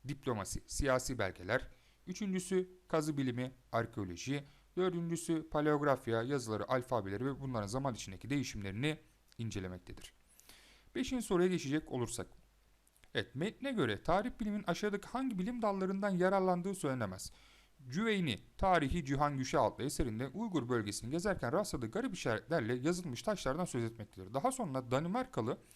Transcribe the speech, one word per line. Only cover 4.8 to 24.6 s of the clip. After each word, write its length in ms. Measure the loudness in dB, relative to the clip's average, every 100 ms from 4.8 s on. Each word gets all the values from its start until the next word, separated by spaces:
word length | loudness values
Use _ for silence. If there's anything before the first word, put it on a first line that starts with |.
| 0 0 -2 -4 0 -2 0
paleografya, 760 | 0 4 4 4 2 2 0
yazıları, 460 | 2 -2 0 -2 0
alfabeleri 560 | 0 2 -2 -2 -2 -2
ve 160 | -4
bunların 260 | -4 -4 -2
zaman 260 | -2 -2
içindeki 360 | -4 -8 -10 -4
değişimlerini 680 | -2 -2 -4 -6 -2 -2 -4 -10 _ _ -8
incelemektedir. 760 | -6 -4 -6 -8 -12 -16 -16 _ _ _ -20 -20 -20 -20 -10 -6
Beşinci 260 | -2 -2
soruya 260 | 2 4 4
geçecek 440 | 2 0 -2 -2
olursak. 360 | -4 -2 -4 -8 -12 -20 _ _ _ _ _ -6
Evet, 220 | -4 -4 -4
metne 360 | -6 -4 -4
göre 320 | 0 0 0
tarih 280 | 2 2 0 -4
bilimin 240 | -4 -2 -2
aşağıdaki 400 | -2 0 -2 -6
hangi 320 | -4 -4 -2
bilim 220 | -2 0
dallarından 480 | 0 0 0 0 0
yararlandığı 680 | 2 4 4 4 2 0 -2
söylenemez. 560 | -2 0 -2 -4 -12 -16 -20 -20 _ _ -8
Cüveyni, 500 | -2 2 2 2 0 -4 -2
Tarihi 480 | 4 4 4 0 0
Cihan 320 | 2 2 2
Güşe 220 | 0 4
adlı 240 | 4 2
eserinde 440 | -4 4 4 4 -2
Uygur 420 | -2 0 0 4
bölgesini 420 | 2 4 -2 -2
gezerken 400 | 0 2 2 2
rastladığı 400 | 2 2 -2 -2
garip 220 | -2 -2
işaretlerle 600 | -2 2 0 2 2 2
yazılmış 500 | 2 2 0 -2 -4
taşlardan 420 | -2 0 0 0 0
söz 180 | 0
etmektedir. 500 | -2 -4 -14 -12 -4
Daha 180 | 0 0
sonra 400 | 0